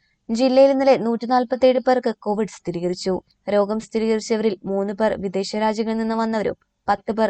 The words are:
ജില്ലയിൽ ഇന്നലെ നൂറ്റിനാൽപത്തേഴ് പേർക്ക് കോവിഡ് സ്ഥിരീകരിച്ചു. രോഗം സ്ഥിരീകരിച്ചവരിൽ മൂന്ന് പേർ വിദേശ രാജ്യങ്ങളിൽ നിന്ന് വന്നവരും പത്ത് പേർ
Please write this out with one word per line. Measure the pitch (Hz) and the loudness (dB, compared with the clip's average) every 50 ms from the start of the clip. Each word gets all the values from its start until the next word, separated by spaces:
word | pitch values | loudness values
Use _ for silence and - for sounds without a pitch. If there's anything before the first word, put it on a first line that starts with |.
| _ _ _ _ _ - | _ _ _ _ _ -6
ജില്ലയിൽ | 226 226 262 262 254 262 269 277 | -2 2 2 4 6 6 6 6
ഇന്നലെ | 277 262 277 277 262 | 6 4 4 4 4
നൂറ്റിനാൽപത്തേഴ് | 202 214 226 233 220 - 226 254 254 254 233 262 233 254 262 247 254 | 4 2 -2 -2 -4 -2 0 0 0 0 0 0 4 4 4 4 4
പേർക്ക് | 240 262 254 254 240 233 220 - | 2 2 0 2 0 -4 -6 -4
കോവിഡ് | - 208 208 202 220 185 - | -4 -4 -2 -2 -4 -6 -6
സ്ഥിരീകരിച്ചു. | - _ 180 175 175 175 175 180 - - 190 185 - - _ _ _ _ | -10 _ -8 -6 -4 -4 -4 -4 -4 -4 -4 -4 -4 -6 _ _ _ _
രോഗം | - 208 208 202 196 220 220 | 0 0 2 2 0 -2 -6
സ്ഥിരീകരിച്ചവരിൽ | 220 - - 226 214 220 226 220 214 - 233 214 214 220 196 - - | -8 -6 -4 -2 0 0 -2 -2 -2 -4 -4 0 0 -2 -2 -4 -6
മൂന്ന് | 185 196 196 196 202 214 | -6 -4 -2 -4 -4 -2
പേർ | - 220 214 - | -2 0 0 0
വിദേശ | - 185 196 180 190 196 - - | -2 -6 -6 -4 -4 -6 -4 -4
രാജ്യങ്ങളിൽ | 214 214 220 214 214 226 220 220 226 | -2 -2 -2 -2 -2 -4 -4 -2 -4
നിന്ന് | 226 220 226 | -4 -4 -2
വന്നവരും | 226 226 220 220 220 190 165 - - _ _ _ _ _ | -2 -2 -2 -2 -2 -2 -4 -6 -6 _ _ _ _ _
പത്ത് | - 202 202 _ - | -4 -4 -4 _ -6
പേർ | 214 220 220 208 | -2 -2 -2 -2